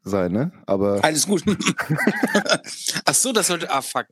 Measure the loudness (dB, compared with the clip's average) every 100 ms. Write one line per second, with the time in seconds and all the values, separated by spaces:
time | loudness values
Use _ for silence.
0 | -2 0 2 0 -2 -6 -2 0 2 2
1 | 0 0 0 0 0 0 -2 -2 -2 0
2 | 2 0 2 2 2 -2 -2 -8 -6 -2
3 | 0 2 2 2 2 0 -2 -2 -2 -6
4 | -6